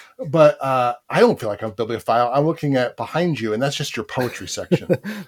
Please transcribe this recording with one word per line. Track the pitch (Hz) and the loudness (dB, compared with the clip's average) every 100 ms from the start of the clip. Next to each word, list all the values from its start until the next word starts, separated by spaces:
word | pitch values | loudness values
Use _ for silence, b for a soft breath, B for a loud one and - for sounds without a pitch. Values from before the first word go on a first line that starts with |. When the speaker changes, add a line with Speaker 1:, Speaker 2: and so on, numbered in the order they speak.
| B B 196 | B B -2
Speaker 1:
But, | 160 151 147 | 6 6 6
uh, | 135 131 123 120 - | 0 0 0 -2 -4
I | 151 | 2
don't | 233 175 | 4 4
feel | 110 | -2
like | 101 | -4
I'm | 113 | -6
a | |
bibliophile. | 101 113 113 - 117 120 | -6 -4 -4 0 2 2
I'm | 135 151 | 2 0
looking | 160 147 135 | 0 0 0
at | 123 - | 0 -4
behind | 117 156 175 135 | -6 -2 -2 -2
you, | 110 | -2
and | 107 | -2
that's | 139 139 | -2 -4
just | 147 - | -6 -6
your | 110 | -6
poetry | - 123 - 92 | -4 -4 -4 -10
section. | - 90 180 - | -8 0 0 0
Speaker 2:
<laughs> | |
That | 180 202 | -4 -4
is | 214 | -12